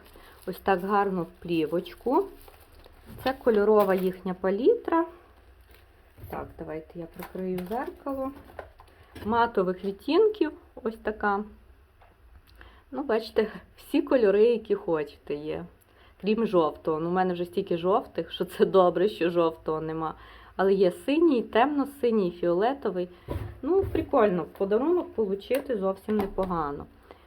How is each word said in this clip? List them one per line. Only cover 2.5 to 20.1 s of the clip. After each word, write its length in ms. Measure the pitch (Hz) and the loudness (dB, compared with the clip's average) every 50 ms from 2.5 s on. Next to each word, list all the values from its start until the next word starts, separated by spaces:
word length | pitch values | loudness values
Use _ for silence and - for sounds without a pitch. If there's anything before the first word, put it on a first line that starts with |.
| - - - - - - - - - - - - - - - | -20 -20 -20 -20 -20 -20 -20 -20 -20 -20 -20 -20 -20 -6 -4
Це 100 | 262 269 | -4 -4
кольорова 640 | 269 - 254 220 208 202 214 214 208 202 190 190 | 0 0 2 4 4 4 6 6 6 6 4 2
їхня 380 | 190 185 185 180 - - 190 180 | 2 0 -2 -4 -4 -6 -8 -6
палітра. 720 | - - 190 202 202 254 359 480 466 - - 339 330 330 330 - - - - - - _ - - - - _ - - - _ _ _ _ _ _ - - - | -4 -2 -2 -2 2 2 2 2 2 0 0 0 0 0 -2 -6 -16 -20 -20 -20 -20 _ -20 -20 -20 -20 _ -20 -20 -20 _ _ _ _ _ _ -20 -16 -12
Так, 180 | - 147 139 139 - - | -12 -12 -12 -12 -14 -14
давайте 400 | 165 160 156 160 160 - - 175 | -12 -10 -10 -12 -12 -12 -14 -14
я 60 | 165 | -14
прикрию 540 | 165 - 180 175 - - 185 185 185 185 180 180 180 | -14 -14 -16 -16 -12 -10 -8 -6 -6 -6 -6 -6 -6
зеркало. 600 | 220 247 294 349 349 - - 285 269 269 262 269 277 - - - - - - - - - - - - - - - - - - | -6 -6 -6 -8 -12 -12 -10 -8 -8 -6 -6 -8 -10 -12 -18 -18 -18 -18 -18 -18 -20 -20 -20 -20 -20 -20 -20 -20 -18 -10 -6
Матових 600 | 208 226 233 233 233 233 214 185 180 185 185 - | -2 0 2 2 2 2 0 0 0 -2 -4 -6
відтінків 680 | 196 196 - - - 294 349 440 427 427 - 330 302 - - - - _ - - | -8 -8 -6 -4 0 4 4 4 4 4 2 -2 -2 -2 -8 -18 -20 _ -10 -8
ось 140 | 226 220 - - | -8 -8 -6 -6
така. 400 | 208 214 214 - 208 202 196 214 214 - - - - - _ _ _ _ _ - - _ _ - - - - - _ - - - - - - _ _ | -8 -6 -2 -2 -2 -2 -2 -4 -8 -14 -20 -20 -20 -20 _ _ _ _ _ -20 -20 _ _ -20 -20 -20 -20 -20 _ -20 -20 -20 -20 -20 -20 _ _
Ну, 120 | - 254 294 | -10 -8 -4
бачите, 440 | 277 - - 269 - - - 214 214 - - - - - - | -2 -2 -2 -2 -2 0 0 0 0 -4 -10 -18 -20 -20 -20
всі 240 | - - - 294 | -10 -2 0 0
кольори, 420 | - - 285 262 226 196 190 208 214 | 2 4 4 4 6 6 6 6 6
які 320 | 240 240 220 226 - 202 | 6 4 2 0 -2 -2
хочете, 580 | 202 - - 165 156 151 147 - - _ - 147 | -2 0 -2 -2 -2 -2 -4 -10 -14 _ -8 -8
є. 320 | 147 151 156 156 165 175 175 - _ _ _ _ _ _ - _ _ | -8 -6 -8 -8 -8 -10 -12 -18 _ _ _ _ _ _ -20 _ _
Крім 260 | - 190 214 220 226 196 | -2 0 0 0 0 2
жовтого. 520 | 185 175 160 147 143 - - 175 156 156 | 4 4 4 2 0 -2 -4 -2 -2 -2
Ну, 100 | 165 170 | -2 0
в 40 | 180 | 0
мене 200 | 185 185 185 175 | 0 2 0 0
вже 120 | 175 180 | -2 -4
стільки 320 | 175 - 202 190 - 185 165 | -4 -4 -4 -2 -2 -2 -2
жовтих, 540 | 165 185 196 247 285 - - - 165 - | 0 2 2 0 0 -4 -6 -8 -8 -8
що 140 | - - 185 | -6 -6 -6
це 200 | 185 - - 190 | -6 0 0 0
добре, 440 | 170 170 190 180 180 170 170 175 214 | 4 6 6 6 6 6 2 0 0
що 200 | - - 160 175 | 0 0 0 2
жовтого 520 | 175 175 170 165 165 - - - 156 156 | 2 2 2 2 0 -4 -6 -6 -4 -4
нема. 320 | 160 160 160 160 160 156 | -4 -6 -6 -6 -6 -6